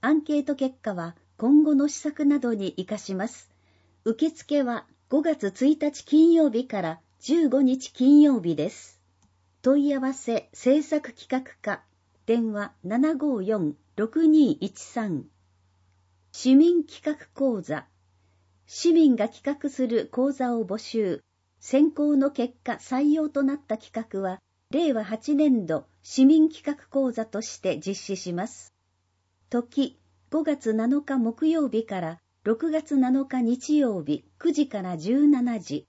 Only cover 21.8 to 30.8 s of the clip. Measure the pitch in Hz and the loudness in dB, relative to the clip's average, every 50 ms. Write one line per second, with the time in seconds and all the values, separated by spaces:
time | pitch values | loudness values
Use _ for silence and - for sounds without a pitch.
21.8 | 294 330 302 - 294 294 294 269 269 277 277 - 247 254 - _ _ - 226 - | 2 2 2 0 0 2 2 2 0 0 -2 -2 -6 -6 -6 _ _ -10 -10 -10
22.8 | - - 254 254 285 294 294 320 302 294 294 277 277 269 285 294 _ _ 220 220 | -8 -6 -4 -2 0 0 0 0 -2 -4 -2 -2 -2 -2 -2 -4 _ _ -8 -8
23.8 | - - - 226 226 _ - 196 196 185 185 - _ _ _ _ _ _ - 285 | -8 -12 -10 -10 -10 _ -8 -6 -6 -6 -8 -8 _ _ _ _ _ _ -4 -2
24.8 | 349 311 262 226 208 185 220 220 - - 302 277 302 294 254 226 185 160 160 151 | 0 0 -2 -2 -4 -6 -10 -10 -4 -2 0 2 2 2 2 0 0 -2 -4 -6
25.8 | - _ _ _ _ - - - 262 269 311 320 311 311 - - _ 294 294 - | -6 _ _ _ _ -8 0 4 6 6 6 6 4 2 0 -4 _ -10 -10 -10
26.8 | - _ - 277 269 254 233 - 220 220 - 202 226 - - - - 185 156 151 | -12 _ -4 -2 -2 -2 -4 -6 -8 -8 -8 -10 -10 -10 -16 -8 -6 -4 -4 -4
27.8 | - 190 196 190 - - 196 185 - 180 175 175 190 240 - - - _ _ _ | -6 -8 -8 -8 -8 -10 -10 -10 -8 -8 -8 -8 -8 -10 -12 -18 -20 _ _ _
28.8 | _ _ _ _ _ _ _ _ _ _ _ _ _ _ - 240 240 240 - 285 | _ _ _ _ _ _ _ _ _ _ _ _ _ _ -4 -4 -4 -4 -4 -4
29.8 | 269 254 - _ _ _ _ _ _ _ - 311 311 311 294 277 - 226 220 220 | -4 -4 -4 _ _ _ _ _ _ _ -4 -2 -2 -2 -4 -4 -2 -4 -2 -2